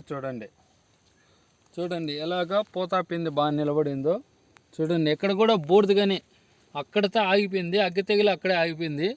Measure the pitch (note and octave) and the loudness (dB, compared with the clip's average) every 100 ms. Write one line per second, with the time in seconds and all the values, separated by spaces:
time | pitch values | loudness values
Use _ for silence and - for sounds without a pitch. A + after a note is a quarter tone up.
0 | - C#3+ C3+ B2 G#2 _ _ _ _ _ | -2 -8 -8 -10 -12 _ _ _ _ _
1 | _ _ _ _ _ _ _ - F3 E3+ | _ _ _ _ _ _ _ -8 -6 -6
2 | D#3 D3 D#3+ F3+ F3 G3 G#3+ F3+ F3+ F#3 | -6 -6 -4 -4 -2 -2 -2 -4 -2 -2
3 | F3 E3+ E3 D3 D3+ D3 D3 D3 D3 C#3 | -2 -4 -4 0 0 0 0 0 0 0
4 | C#3 G3+ - _ _ _ _ - D#3+ E3+ | -2 -2 -4 _ _ _ _ -4 0 2
5 | D3+ D3+ G3 G3 A3 G#3+ D3 G3 G3+ G3 | 2 0 0 2 2 2 4 4 6 4
6 | G3+ F#3+ - _ _ _ _ D3 C#3+ G#3 | 2 0 -6 _ _ _ _ -12 -4 -2
7 | G3+ A3+ G3 G3+ G3+ F#3+ F3 G3 F#3+ F3+ | 0 0 2 2 0 -2 -2 0 0 -2
8 | F#3+ G#3 G#3 F3+ F#3 F3+ E3 D#3+ E3 D3 | 0 2 2 2 0 0 0 -2 -6 -4
9 | F3+ | -4